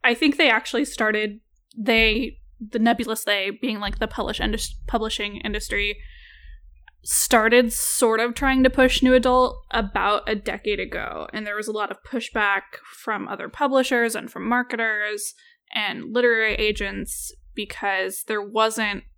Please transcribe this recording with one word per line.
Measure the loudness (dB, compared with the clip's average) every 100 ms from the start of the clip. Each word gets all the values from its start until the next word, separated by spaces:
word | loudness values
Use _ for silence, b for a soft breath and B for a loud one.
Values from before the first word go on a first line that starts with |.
I | 2
think | 4 2 4
they | 4
actually | 4 0 -4
started, | -4 0 0 0 -4 -8 _ _ _ -6
they, | 2 4 4 2 -4 -8 -20 -16
the | -6 2
nebulous | 2 2 -2 -4
they | 0 0 -2
being, | -4 -4 -2
like, | -4 -4
the | -4
publish | -4 -6 -2
indus-, | -2 -2 -6 -8 -4
publishing | -2 -2 -4 -6 -6
industry, | -6 -6 -4 -2 -2 -4 b b b b b b -20 -20 -20 _
started | -4 -2 4 4 6 6 4
sort | -2 -2 2 2 2
of | 0
trying | 0 2 4
to | 4
push | 6 4 6
new | 6
adult | 6 6 4 2 -2 -4
about | -2 -2 0 0 0 -2
a |
decade | -4 -4 -6 -4 -4
ago, | -4 -6 -8 -8 -10
and | -10 -8
there |
was | -6 -6
a |
lot | -4 -6
of | -8
pushback | -8 -6 -4 0 0 0 -4 -20
from | -20 -12 -8 -6 -6
other | -10 -10
publishers | -2 2 2 2 2 0 -2
and | -8
from | -6 0
marketers | 0 0 -2 -2 -2 -4 -6 -8 b b b _
and | -4 -4 -6 -4
literary | 2 4 4 2 2
agents | 0 0 -4 -6 -8 -8 -10 -14 -14
because | -10 -10 -4 -2 0 -2 -6 -4
there | -4
wasn't | -2 2 2 2 -4 -4 -12